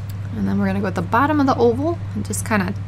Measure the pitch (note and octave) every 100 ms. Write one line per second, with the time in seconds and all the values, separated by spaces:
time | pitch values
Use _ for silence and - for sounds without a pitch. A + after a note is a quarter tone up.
0 | - - - G2+ G2+ G3+ G3 G2 F#3+ -
1 | E3+ A3+ C#4+ D4+ C4+ B3 A#3+ A#3+ D#4 E4+
2 | - G#3+ G3+ G3+ - G#3 F#3 -